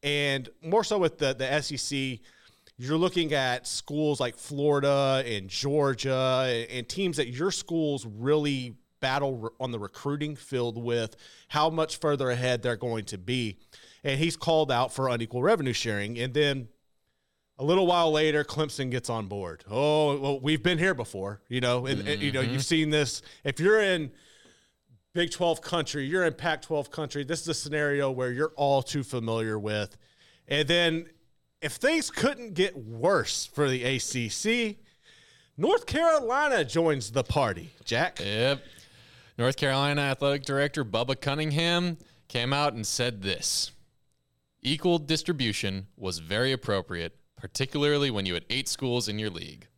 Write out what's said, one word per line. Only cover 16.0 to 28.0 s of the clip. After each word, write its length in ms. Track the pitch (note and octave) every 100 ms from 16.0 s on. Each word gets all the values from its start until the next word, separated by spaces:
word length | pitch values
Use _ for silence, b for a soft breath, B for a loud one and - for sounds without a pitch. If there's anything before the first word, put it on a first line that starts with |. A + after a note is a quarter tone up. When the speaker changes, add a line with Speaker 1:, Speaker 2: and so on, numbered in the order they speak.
| G2+ A#2+
Speaker 1:
And 160 | B2+
then 340 | B2+ D3 C3+ A#2 _ _ _ _ _ _ _ _ _
a 60 |
little 220 | C#3 F#3 F3+
while 260 | F3 E3+
later, 320 | D3+ D#3 D3
Clemson 460 | D3 - D#3 - C3
gets 180 | B2 -
on 180 | A2+ G2+
board. 380 | G2+ F2+ D2+ -
Oh, 480 | A2 D3 D3+ D3+ C#3+
well, 220 | C#3 C#3
we've 220 | C3 D#3
been 140 | A2+ F3
here 160 | F#3
before, 480 | D3+ A2+ G2+ G2 G#2 _
you 140 | B2
know, 240 | B2 B2 B2+
and, 200 | G#2 G2+
and, 140 | D3
you 100 | C#3+
know, 120 | C3+
Speaker 2:
Mm-hmm. 100 | A#2
Speaker 1:
you've 120 | C3 C3
seen 240 | E3 D3+
this. 320 | D3+ C#3 - B B
If 160 | C#3+ C3
you're 220 | F3 A3
in 300 | G3+ F#3 C#3+ - b b b b b b _ _ _
Big 160 | F3 F3
twelve 300 | - F3 D#3+
country, 420 | - E3+ D3+ D3
you're 200 | C3+ F3+ F3
in 80 |
Pac-twelve 580 | - E3+ D#3 - D3+ C#3
country, 320 | - D3+ C#3+
this 160 | C3+ D#3+
is 80 | D#3+
a 60 |
scenario 560 | D#3 - D3+ D3 C#3+